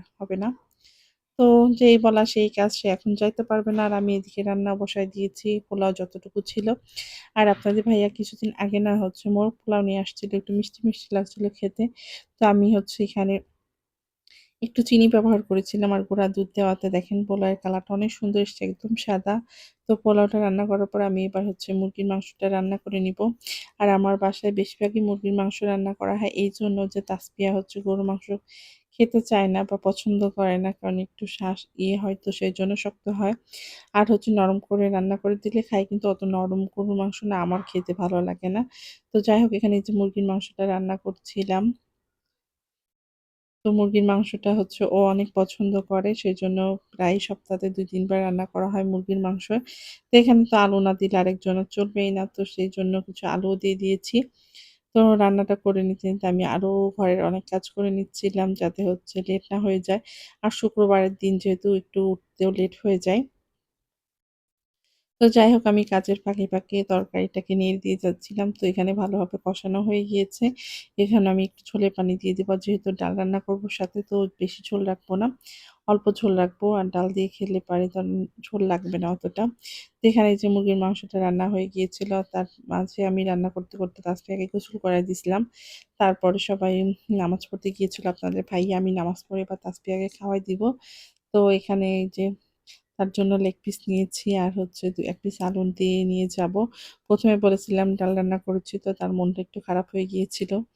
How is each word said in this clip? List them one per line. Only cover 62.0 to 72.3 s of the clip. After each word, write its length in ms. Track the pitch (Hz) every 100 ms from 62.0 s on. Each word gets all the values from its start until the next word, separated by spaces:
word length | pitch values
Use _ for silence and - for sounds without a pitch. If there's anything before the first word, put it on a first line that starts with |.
| 190
উঠতেও 420 | 185 _ _ 190
লেট 220 | 190 185 -
হয়ে 220 | 208 185
যায়। 220 | 185 208 269 _ _ _ _ _ _ _ _ _ _ _ _ _ _ _ _ _ _ _
তো 60 | 233
যাই 200 | 233 220
হোক, 140 | 240 220
আমি 180 | 208 208
কাজের 320 | 190 190 196
ফাঁকে 260 | 202 202 196
ফাঁকে 300 | 190 - 202 196
তরকারিটাকে 680 | 185 190 185 190 190 185
নেড়ে 260 | 190 190 190
দিয়ে 180 | 190 185
যাচ্ছিলাম। 480 | 185 175 - 208 202
তো 120 | 202 185
এখানে 240 | 185 185
ভালোভাবে 440 | 202 196 196 180 190
কষানো 400 | 185 190 190 190
হয়ে 220 | 208 208
গিয়েছে। 420 | 202 202 196 - 233 247 - - - -
এখানে 280 | 202 220 190
আমি 140 | 190
একটু 180 | 190 -
ঝোলের 280 | - 208 196
পানি 200 | 190 185 185
দিয়ে 160 | 190